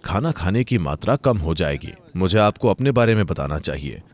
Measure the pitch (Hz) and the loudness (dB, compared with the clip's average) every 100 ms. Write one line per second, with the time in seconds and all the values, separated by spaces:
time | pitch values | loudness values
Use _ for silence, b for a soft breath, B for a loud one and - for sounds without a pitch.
0 | - 98 156 151 90 107 127 120 78 73 | -4 -2 -2 -2 -2 0 0 0 0 -2
1 | 95 135 139 110 80 82 78 73 - - | 0 0 2 0 0 -2 -2 -4 -8 -16
2 | - 90 92 104 104 - 120 98 131 123 | -10 -2 2 4 2 2 0 0 2 2
3 | 117 107 92 - 69 76 76 69 69 53 | 4 2 0 -2 -4 -4 -4 -6 -8 -12
4 | - | -16